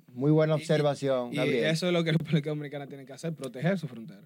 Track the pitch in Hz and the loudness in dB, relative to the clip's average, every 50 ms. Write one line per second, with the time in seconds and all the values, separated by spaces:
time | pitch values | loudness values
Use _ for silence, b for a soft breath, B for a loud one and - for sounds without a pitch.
0 | - _ 123 123 131 147 151 156 156 156 156 147 156 - 160 151 147 147 139 139 | -20 _ -8 -2 2 4 6 6 6 4 2 0 2 2 2 2 4 2 0 0
1 | 139 135 135 127 123 120 - - 127 127 127 120 113 156 160 160 - 180 180 170 | 0 0 0 0 0 -2 -2 0 0 2 2 2 2 2 2 2 2 2 2 2
2 | 170 160 156 160 147 151 - 156 143 156 151 151 147 143 143 143 143 131 139 139 | 2 2 2 0 0 2 0 0 0 0 -4 -4 -6 -8 -10 -10 -10 -10 -14 -14
3 | 139 - - - - 165 165 - 135 131 113 131 143 170 196 185 156 135 127 113 | -14 -16 -14 -8 -8 -8 -6 -6 -8 -10 -6 -2 0 0 0 0 -2 -6 -10 -10
4 | 113 - - 95 - | -14 -14 -16 -18 -18